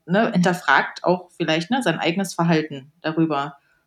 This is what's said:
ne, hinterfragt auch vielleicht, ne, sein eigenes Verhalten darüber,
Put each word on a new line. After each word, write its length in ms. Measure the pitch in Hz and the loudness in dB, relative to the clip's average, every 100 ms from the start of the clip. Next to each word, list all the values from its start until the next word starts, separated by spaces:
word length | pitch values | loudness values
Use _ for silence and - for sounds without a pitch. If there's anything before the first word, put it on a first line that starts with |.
| - | -2
ne, 260 | 190 226 | 0 2
hinterfragt 720 | 180 180 175 - 139 - - | 2 2 0 2 2 2 -2
auch 260 | - 180 - - | -2 -2 -4 -6
vielleicht, 340 | 160 160 170 | -2 -2 -2
ne, 120 | 262 | -2
sein 160 | 240 165 | 0 0
eigenes 340 | 151 175 190 | -2 -2 -4
Verhalten 560 | - 170 156 151 139 131 _ | -2 2 2 0 -8 -16 _
darüber, 540 | 156 160 160 143 143 - _ _ | -6 0 0 0 -4 -10 _ _